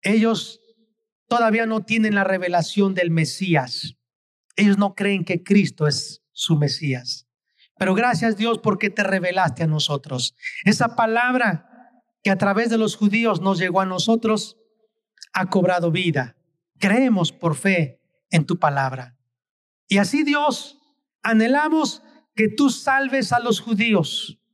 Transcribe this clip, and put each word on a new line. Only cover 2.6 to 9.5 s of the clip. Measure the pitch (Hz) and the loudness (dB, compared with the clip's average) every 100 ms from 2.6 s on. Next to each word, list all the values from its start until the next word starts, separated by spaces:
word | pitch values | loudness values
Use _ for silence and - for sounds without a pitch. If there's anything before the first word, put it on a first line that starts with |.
| 165 - 196 | 0 0 0
del | 185 175 | 2 0
Mesías. | 165 156 - 190 160 127 - - - _ _ _ _ _ - | 0 0 -2 0 0 0 -8 -12 -16 _ _ _ _ _ 2
Ellos | 202 196 | 4 4
no | 202 190 | 2 0
creen | 202 196 170 | -2 -2 -2
que | 175 | -4
Cristo | 180 202 156 - 151 | 2 4 4 0 -2
es | 143 - - _ | 0 -6 -14 _
su | - - 160 | -10 -2 0
Mesías. | 147 - 151 127 123 - _ _ _ _ _ _ | 0 -2 -4 -6 -6 -12 _ _ _ _ _ _
Pero | 185 190 | -2 2
gracias, | 247 226 226 208 | 2 2 0 0
Dios, | 226 220 | -2 0
porque | 220 202 208 | 0 0 -2
te | 202 | -2
revelaste | 196 190 180 180 175 | -2 0 -2 0 0